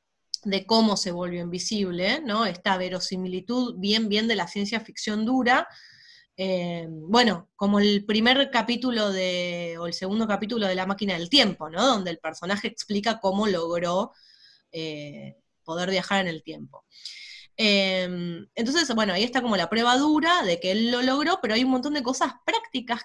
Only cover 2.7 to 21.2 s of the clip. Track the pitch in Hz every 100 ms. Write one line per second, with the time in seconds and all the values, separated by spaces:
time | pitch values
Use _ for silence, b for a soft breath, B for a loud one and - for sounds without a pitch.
2.7 | 185 185 180 - 185 185 185 185 247 247
3.7 | 180 202 214 220 208 226 214 175 202 202
4.7 | 226 220 - - 214 220 262 240 269 339
5.7 | B B B B B B - 190 185 175
6.7 | 170 165 160 160 233 247 170 - _ 202
7.7 | 202 208 202 202 214 226 262 277 247 220
8.7 | 240 254 233 208 190 185 180 180 175 170
9.7 | 165 170 170 190 214 220 196 202 240 196
10.7 | 185 190 196 202 175 170 285 220 170 156
11.7 | 165 254 226 180 165 160 160 175 202 202
12.7 | - - 202 208 220 196 196 214 180 165
13.7 | 170 175 180 240 b b b b b _
14.7 | 165 160 151 147 143 139 - _ _ -
15.7 | 165 180 190 175 196 180 160 - 156 143
16.7 | - _ B B B B B B - 214
17.7 | 202 190 185 180 180 175 170 - - 226
18.7 | 320 320 226 208 180 240 254 240 196 170
19.7 | 226 240 254 302 302 320 359 233 170 185
20.7 | 202 233 247 254 269